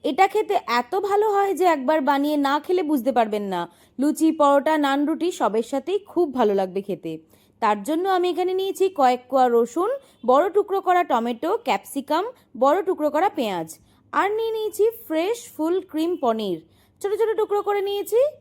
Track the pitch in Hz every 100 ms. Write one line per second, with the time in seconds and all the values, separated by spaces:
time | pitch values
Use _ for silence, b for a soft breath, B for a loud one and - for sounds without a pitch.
0 | 269 262 - 427 220 302 - 240 240 392
1 | 392 403 427 403 392 311 359 311 254 311
2 | 269 277 285 302 277 294 294 370 302 302
3 | 233 240 220 214 202 180 170 b b -
4 | 285 302 320 320 285 285 294 311 285 277
5 | 294 320 339 - 240 214 226 269 269 403
6 | - 330 339 254 214 196 190 185 196 170
7 | 165 160 _ b b _ 220 208 202 320
8 | 381 370 359 320 370 370 381 381 381 370
9 | 254 247 - 262 254 233 233 330 403 554
10 | b b 226 262 370 392 - 392 370 359
11 | 349 247 233 240 320 453 - 196 - 277
12 | - 311 440 b b - 269 349 320 349
13 | 302 294 392 392 220 180 160 - b b
14 | _ 294 381 427 453 440 427 427 440 453
15 | - 311 359 466 - - 311 370 - 302
16 | 330 359 247 220 202 165 - b b _
17 | 403 403 440 440 427 403 403 403 392 403
18 | 339 453 571 605